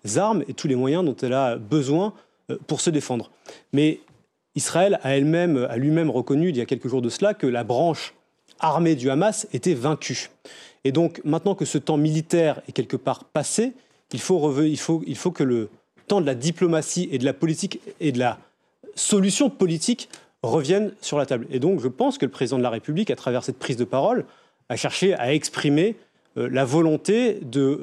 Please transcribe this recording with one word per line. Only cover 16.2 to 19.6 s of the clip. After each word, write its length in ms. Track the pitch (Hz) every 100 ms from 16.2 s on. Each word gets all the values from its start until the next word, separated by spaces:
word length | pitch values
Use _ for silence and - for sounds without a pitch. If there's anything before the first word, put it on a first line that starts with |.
de 60 | 139
la 80 |
diplomatie 720 | 123 160 - 175 160 - 175 180
et 60 | 127
de 60 |
la 80 | 135
politique 480 | 131 165 151 196 - - -
et 120 | 156
de 60 | 123
la 200 | 123 - _ _ _ _ -
solution 560 | - - 208 196 - 277
politique 580 | -